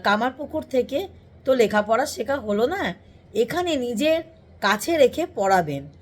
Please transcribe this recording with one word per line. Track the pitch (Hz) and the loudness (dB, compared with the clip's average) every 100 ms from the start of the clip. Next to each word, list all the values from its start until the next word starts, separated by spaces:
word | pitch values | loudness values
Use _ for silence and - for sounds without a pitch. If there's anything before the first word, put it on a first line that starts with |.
কামারপুকুর | 202 208 254 262 285 311 | 2 0 0 -6 -8 -8
থেকে | 302 254 247 277 392 - - - 262 | -4 -2 -2 -4 -6 -14 -20 -6 0
তো | 262 | 2
লেখাপড়া | 208 208 208 226 294 | 2 2 2 0 0
শেখা | - 226 277 | -4 -4 -4
হলো | 214 208 254 | -2 0 0
না, | 381 226 - - - - | 0 -4 -6 -14 -20 -6
এখানে | 208 233 339 349 285 | -2 -2 -2 -2 -2
নিজের | 240 214 302 320 320 - - - | -2 0 2 0 -2 -16 -20 -2
কাছে | 196 208 - 330 | 0 0 2 4
রেখে | 247 294 339 233 | 4 2 -4 -2
পড়াবেন। | 196 185 151 139 143 - | 2 2 2 -4 -10 -20